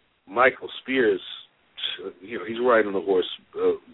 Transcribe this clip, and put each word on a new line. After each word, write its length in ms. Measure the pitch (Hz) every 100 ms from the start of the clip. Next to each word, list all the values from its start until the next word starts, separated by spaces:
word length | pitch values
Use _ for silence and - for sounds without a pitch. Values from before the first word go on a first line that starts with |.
| _ _ 90
Michael 400 | 110 131 - - -
Spears, 380 | 127 131 110 92 - - - _ _ - - - - -
you 180 | 98 107
know, 60 |
he's 160 | 110 113
riding 320 | 127 113 101
the 80 | 95
horse, 280 | 87 92 - - _ -
uh, 120 | 90 101 -